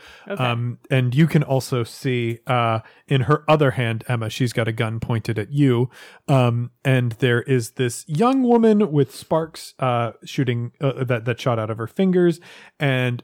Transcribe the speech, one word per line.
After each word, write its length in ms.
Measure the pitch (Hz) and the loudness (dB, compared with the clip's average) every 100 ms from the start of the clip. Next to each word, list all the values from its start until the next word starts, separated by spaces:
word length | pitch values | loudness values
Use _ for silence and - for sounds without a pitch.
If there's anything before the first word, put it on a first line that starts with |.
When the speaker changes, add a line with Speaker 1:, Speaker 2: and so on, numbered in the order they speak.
| - - - | -14 -18 -10
Speaker 1:
Okay. 140 | 196 | -4
Speaker 2:
Um, 380 | 123 120 120 117 - | -2 -2 -4 -8 -2
and 240 | 135 127 123 | 0 2 2
you 120 | 160 | 4
can 160 | 156 | 2
also 400 | 139 131 - 123 113 | 2 -2 -2 -4 -4
see, 540 | - 139 123 117 117 - | -6 -4 -2 -4 -6 -2
uh, 320 | 123 117 113 - _ - | 0 0 -2 -4 _ -2
in 140 | 139 | 0
her 220 | 123 147 - | 2 2 4
other 220 | 151 139 | 4 2
hand, 320 | 123 117 113 - | 0 -2 -4 -4
Emma, 200 | 120 110 | -4 -4
she's 220 | - 123 | -2 -2
got 140 | 117 113 | -2 -2
a 20 | |
gun 260 | 113 110 113 | -2 -4 -4
pointed 360 | - 113 - 107 | -2 -4 -2 -6
at 120 | 101 | -4
you. 380 | 143 139 120 127 - - - - | 2 2 2 0 -6 -20 -10 0
Um, 420 | 135 123 117 120 _ | 2 4 0 -6 _
and 300 | 139 131 123 | 0 0 0
there 280 | 110 127 120 | 0 0 0
is 280 | 139 127 113 | 0 -2 -2
this 320 | - 123 - - | -4 -4 -6 -6
young 360 | 151 240 269 | 0 2 2
woman 480 | 247 233 226 208 185 | 2 4 4 4 2
with 220 | 147 135 - | 2 0 -2
sparks, 580 | - 160 160 - - - | -4 -2 -2 -10 -16 -4
uh, 340 | 131 120 117 - - | -2 0 -2 -6 -10
shooting, 460 | - 127 120 120 - | -4 -2 -2 -6 -4
uh, 220 | 139 123 127 | -4 -2 -2
that, 180 | 120 120 | -2 -2
that 140 | 117 | -4
shot 200 | 131 113 | -2 -2
out 100 | 107 | -2
of 80 | 110 | -6
her 100 | 113 | -6
fingers, 520 | - 190 180 175 170 - - - - | -2 2 4 2 0 -8 -20 -18 -4
and 420 | 143 131 127 120 | 0 0 0 -4